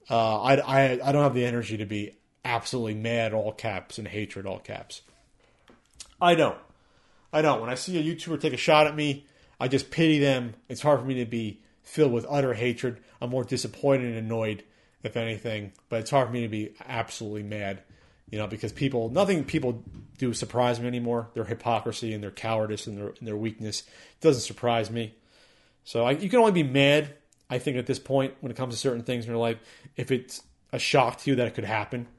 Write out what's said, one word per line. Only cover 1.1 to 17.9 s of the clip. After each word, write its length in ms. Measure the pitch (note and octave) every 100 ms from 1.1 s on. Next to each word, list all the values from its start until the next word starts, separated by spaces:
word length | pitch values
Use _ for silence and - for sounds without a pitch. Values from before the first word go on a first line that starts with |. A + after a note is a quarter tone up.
don't 100 | C#3+
have 100 | C#3+
the 120 | B2 A#2+
energy 320 | A#2+ G#2+ A2
to 80 | G#2
be 320 | G#2 G#2 - _ _
absolutely 520 | B2 A#2 - C3 A2+ G#2+
mad, 380 | A2+ A#2 A2+
all 200 | A2 G#2+
caps, 440 | - A#2 F#2+ - -
and 100 | G#2
hatred, 380 | G#2 G2+ G2 G2
all 140 | F#2+
caps. 420 | - - - - - _ _ _ _ _ _ _ _ - - -
I 160 | F3 E3+
don't. 220 | C3 - - _ _ _ _ _ _
I 80 | D#3
don't. 200 | D#3 A#2+
When 80 | A2+
I 60 | B2+
see 220 | - F3
a 60 |
YouTuber 380 | D#3 E3+ - D3+
take 120 | D#3
a 40 | D#3+
shot 300 | - D3+ D3+
at 80 | D3+
me, 300 | D3 C#3 - _ _ -
I 100 | B2+
just 200 | C3 -
pity 300 | - D#3+ D3+
them. 360 | C#3 C3 A#2+ G#2+ -
It's 140 | B2
hard 180 | D3 C#3
for 60 | B2+
me 100 | B2+
to 100 | A#2
be 360 | A#2 A2 - _ _
filled 300 | - - D3
with 140 | A#2 A2+
utter 260 | C#3+ C3+
hatred. 440 | A2 B2 A#2+ B2+ A2+ - -
I'm 80 | B2
more 160 | C3 A2+
disappointed 640 | B2+ A2+ - C#3+ C3+ B2
and 100 | A2+
annoyed, 460 | A2 A2+ A2 G2+ - _ _ _
if 140 | A2 A#2+
anything. 560 | A2+ G#2+ A#2+ G#2+ G2+ - -
But 140 | A#2
it's 100 | A2
hard 160 | C#3+ A#2+
for 60 |
me 80 | A#2+
to 80 | A#2
be 240 | G#2+ G#2+ - -
absolutely 580 | A#2+ A2+ - A2 G#2+
mad, 400 | G#2 G#2+ G2 G2 -